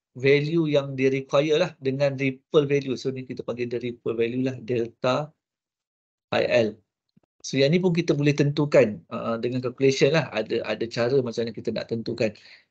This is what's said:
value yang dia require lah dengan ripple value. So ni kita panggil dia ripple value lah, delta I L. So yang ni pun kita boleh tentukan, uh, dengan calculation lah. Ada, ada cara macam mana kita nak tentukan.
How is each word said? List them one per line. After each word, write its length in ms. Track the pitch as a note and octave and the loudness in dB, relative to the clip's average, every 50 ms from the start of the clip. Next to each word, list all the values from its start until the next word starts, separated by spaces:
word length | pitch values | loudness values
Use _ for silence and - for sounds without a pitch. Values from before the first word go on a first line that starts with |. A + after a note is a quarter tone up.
| _ _ _ | _ _ _
value 480 | C3 B2 C3+ C#3+ D3 D3 D3+ E3 E3+ D#3+ | 0 2 4 4 4 2 0 0 0 0
yang 320 | D3+ D3 C#3+ C#3 C#3 C3+ | 2 2 0 0 -2 -2
dia 160 | C3 C3 C3 | 0 2 2
require 480 | C3 C#3 C3+ - - C#3+ D3+ D#3 D3+ D#3 | 2 0 -2 0 0 2 2 2 2 2
lah 120 | F3+ D#3 - | 0 -2 -4
dengan 400 | _ C3+ C3 C3 C3+ C#3+ C#3 C3+ | _ -4 -4 -2 0 0 0 0
ripple 480 | C3 C#3 C3+ C3 - _ _ - D#3+ D3 C#3 | 0 -2 -4 -4 -6 _ _ 2 2 4 4
value. 280 | C#3+ C#3+ C3+ C3+ B2 | 0 0 0 -2 -6
So 160 | - - C#3 | -4 -4 -6
ni 120 | B2+ C3 C3 | -6 -6 -10
kita 200 | - C3 B2+ - | -10 -10 -8 -8
panggil 240 | - A#2+ A#2+ B2 A#2+ | -8 -6 -6 -6 -6
dia 120 | B2 A#2 | -6 -6
ripple 360 | A#2+ B2 A#2+ - _ A#2 A#2 | -6 -8 -10 -6 _ -4 -2
value 280 | A2+ A#2 A#2 A#2+ B2+ C3 | -2 -2 -2 0 -2 -2
lah, 120 | C3 B2+ A#2+ A2+ | -2 -4 -6 -6
delta 640 | A2 B2 A#2 A#2 A#2 - _ - B2+ B2+ C#3 D3+ D#3+ _ _ _ _ _ _ _ _ _ _ _ _ _ _ _ _ _ _ _ _ | -4 -4 -2 -4 -4 -6 _ -2 0 0 0 -4 -6 _ _ _ _ _ _ _ _ _ _ _ _ _ _ _ _ _ _ _ _
I 120 | - A#2 A2+ - | -2 -2 0 2
L. 200 | - B2 A2+ G#2+ G#2 - _ _ _ _ _ _ _ _ _ _ _ _ - | 2 2 2 2 -2 -8 _ _ _ _ _ _ _ _ _ _ _ _ -10
So 160 | - - C3 | -4 0 2
yang 120 | C3+ C#3 | 4 4
ni 80 | E3 F#3 | 4 4
pun 120 | F3+ F#3+ | 4 2
kita 240 | E3 F3 E3 E3 D#3 | 2 2 0 0 0
boleh 160 | C#3+ C#3+ D3 | 2 2 2
tentukan, 720 | C#3+ D3 D3+ C#3+ C#3+ D#3+ D3 D3 - D3+ B2 G#2+ G#2 - - _ | 2 4 2 2 2 0 0 4 6 6 6 4 2 -6 -10 _
uh, 240 | A#2+ A#2 A#2 A#2 A2+ | -10 -8 -4 -4 -4
dengan 240 | A#2 A2+ B2 B2+ B2+ | -4 -4 -4 -4 -4
calculation 560 | B2+ B2 A#2+ - C3 C3+ C3+ - D#3 C#3 D#3 | -4 -6 -2 2 2 2 4 4 2 4 4
lah. 160 | D#3+ C#3+ - | 2 0 -2
Ada, 320 | - A2 A2 - - A#2 - | -4 -6 -4 -2 -4 -4 -2
ada 200 | G#2+ A2 G#2 A#2 A#2 | -4 -4 -4 -6 -6
cara 280 | - B2 A#2 A#2+ C3+ C#3 | -2 -2 0 2 2 0
macam 240 | B2 A#2 A2+ - A#2 | 0 0 -4 -4 -6
mana 80 | A#2 | -6
kita 160 | A2 - A#2 A#2+ | -6 -6 -6 -6
nak 200 | A2 G#2+ - - | -6 -6 -6 -6
tentukan. 400 | A2+ A#2 A2 - A#2 - A#2 G#2+ G#2 - - - - - _ _ | -6 -6 -6 -6 -2 -2 -2 -2 -2 -6 -16 -20 -20 -20 _ _